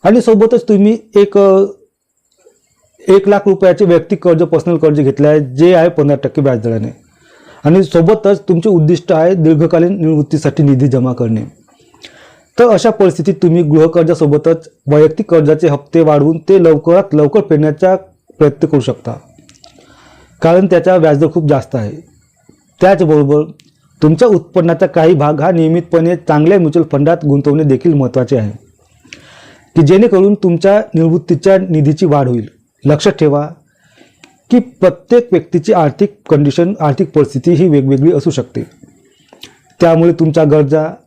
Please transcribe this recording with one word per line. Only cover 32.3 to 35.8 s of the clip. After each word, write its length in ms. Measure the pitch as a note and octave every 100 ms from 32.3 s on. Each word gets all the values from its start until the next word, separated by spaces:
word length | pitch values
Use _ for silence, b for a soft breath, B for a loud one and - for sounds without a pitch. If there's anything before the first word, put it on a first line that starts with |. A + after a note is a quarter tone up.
| A#2+ A2 _ _ _
लक्षात 280 | C#3 D3+ G#3
ठेवा 340 | - D3+ C#3+ D3+ E3+ _ b b b b b b b _
की 80 | A#3+
प्रत्येक 680 | - _ F#3 - _ A#3+ A#3+
व्यक्तीची 400 | F3 - E3+ D#3
आर्थिक 440 | F3+